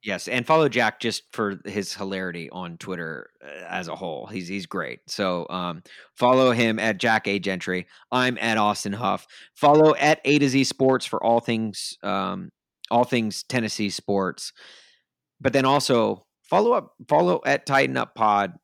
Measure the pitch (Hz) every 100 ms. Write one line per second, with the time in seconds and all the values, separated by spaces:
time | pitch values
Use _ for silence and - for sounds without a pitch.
0 | 110 95 - 123 120 160 151 120 113 -
1 | 117 104 _ - 104 98 - 101 95 -
2 | 98 95 92 85 80 85 90 82 - 90
3 | 82 76 50 _ 67 73 87 87 85 78
4 | 92 71 - 98 87 98 87 92 73 62
5 | _ - 98 90 82 90 90 85 - -
6 | - _ 123 127 131 117 113 110 110 98
7 | 113 113 - 101 92 92 90 90 90 _
8 | _ 123 127 123 113 110 104 101 104 98
9 | 117 98 - - - _ 143 151 156 151
10 | 147 156 131 147 139 131 131 - 131 131
11 | - - 107 117 117 113 110 98 - -
12 | 98 98 95 95 92 _ _ _ - 117
13 | 123 123 110 - - 127 110 - 104 -
14 | - 101 92 - - - - - _ _
15 | _ _ _ _ 131 135 131 143 - 123
16 | 107 104 _ _ _ 180 220 240 - _
17 | - 151 175 175 - 139 - 139 135 131
18 | 117 - 110 101 98 87